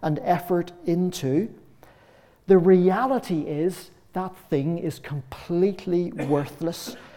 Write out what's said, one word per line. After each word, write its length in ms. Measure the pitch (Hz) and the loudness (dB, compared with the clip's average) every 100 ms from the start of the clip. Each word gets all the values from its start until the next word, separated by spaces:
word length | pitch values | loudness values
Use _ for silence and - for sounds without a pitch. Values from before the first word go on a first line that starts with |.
and 160 | - 151 | -4 -2
effort 480 | - 139 - 180 170 - - | 0 -2 0 -2 -2 -8 -2
into, 640 | 170 180 - 135 143 220 - - - - - - _ _ _ - | 0 0 -2 -2 0 -2 -10 -20 -20 -20 -20 -20 _ _ _ 4
the 120 | 190 | 6
reality 840 | 170 185 180 185 262 - - 165 | 8 6 6 2 0 0 -2 -4
is 480 | - 147 170 175 - - _ | -4 -2 -2 -4 -14 -20 _
that 220 | 185 185 - - | -8 -8 -12 -2
thing 280 | 151 139 170 | -2 0 -2
is 220 | 165 - | -4 -8
completely 1120 | - 147 - - - 175 190 190 - 175 175 | -10 -10 -10 -16 -4 0 0 0 -2 0 0
worthless. 840 | - 143 147 139 - 165 170 - - - | -4 0 0 0 -6 -6 -6 -12 -16 -20